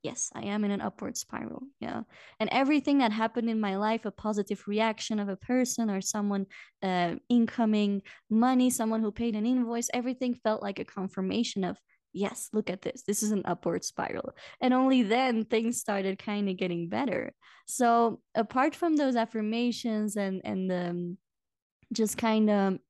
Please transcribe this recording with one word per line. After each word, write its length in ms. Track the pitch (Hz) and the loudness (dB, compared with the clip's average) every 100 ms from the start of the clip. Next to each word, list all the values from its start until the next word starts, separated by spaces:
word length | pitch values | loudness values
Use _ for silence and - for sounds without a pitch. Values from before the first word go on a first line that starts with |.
"Yes, 280 | - 240 - - | -8 -6 -8 -6
I 80 | |
am 200 | 202 208 208 | -4 -2 0
in 60 | |
an 100 | 202 | 0
upward 360 | 202 - 208 - | -4 -6 -10 -8
spiral," 460 | - - - - 269 _ | -8 -8 -8 -10 -14 _
you 80 | - | -8
know? 180 | - 226 - - - | -8 -10 -16 -20 -6
And 100 | 220 | -2
everything 480 | 247 269 302 285 285 | 0 2 2 4 2
that 120 | 240 | 4
happened 380 | 214 220 233 233 | 2 -2 0 -2
in 100 | 220 | 0
my 160 | 208 190 | 0 0
life, 280 | 214 226 208 | 0 0 -4
a 60 | |
positive 560 | - 214 208 196 202 - | -6 -2 -2 -2 -4 -2
reaction 520 | 208 226 214 - 214 | 0 0 -2 -4 -2
of 100 | 202 | -2
a 60 | 190 | -6
person 520 | - 254 247 - 226 | -2 0 2 0 -2
or 120 | 196 | -2
someone, 460 | 190 214 202 196 196 - - _ | -2 -2 0 -2 -4 -10 -20 _
uh, 340 | 190 180 175 170 _ | -2 2 0 -2 _
incoming 720 | 240 226 - 220 214 208 202 - - _ | 4 4 2 2 4 2 0 -6 -20 _
money, 400 | 220 247 254 254 | 2 4 6 4
someone 320 | 240 220 220 | 2 0 0
who 100 | 220 | -2
paid 240 | 208 233 214 | -2 -2 0
an 100 | 220 | 0
invoice, 440 | 254 233 233 240 | 0 0 -2 -2
everything 420 | 247 247 254 254 240 | -2 -2 -2 -2 0
felt 260 | 220 214 | 0 -2
like 160 | 202 196 | -2 -6
a 60 | 185 | -8
confirmation 760 | - 190 - 190 196 240 202 | -6 -6 -4 -2 0 -2 -2
of, 160 | 185 208 _ _ _ | -2 -4 _ _ _
"Yes, 360 | - 202 - - | -6 -6 -6 -4
look 160 | 214 214 | -4 -2
at 120 | 185 | -6
this. 200 | - - | -6 -8
This 180 | - 208 | -4 -2
is 80 | 214 | 0
an 100 | 208 - | 0 -2
upward 380 | 247 180 175 | -2 -2 -2
spiral." 520 | - - - - - - - - | -4 -6 -6 -6 -8 -12 -20 -2
And 120 | 254 | 2
only 300 | 254 262 262 | 4 6 4
then 420 | 208 233 262 226 220 | 4 4 2 0 0
things 340 | 226 226 240 | 0 0 -4
started 400 | - 202 190 196 | -2 -2 -2 -4
kinda 340 | - 208 202 | -4 -2 -2
getting 360 | 185 185 170 170 | -2 -2 -2 -2
better. 460 | 208 262 - - - - - - | -2 -2 -2 -4 -10 -20 -20 -12
So 560 | - 240 233 233 - _ - | 2 4 6 4 0 _ -2
apart 400 | 214 254 294 - | 0 2 0 2
from 200 | 339 302 | 2 2
those 200 | 277 240 | 2 2
affirmations 1000 | 226 226 214 226 240 220 233 220 214 208 | 0 -2 -2 0 0 -2 -2 -2 -2 -2
and, 240 | 196 190 214 | -2 -4 -4
and, 260 | 196 185 | -2 0
um, 460 | 180 175 175 175 180 _ _ _ _ _ _ _ | -2 -2 -4 -6 -8 _ _ _ _ _ _ _
just 240 | 226 214 - | -2 0 2
kinda 640 | 226 220 214 208 196 185 | 2 4 4 4 2 0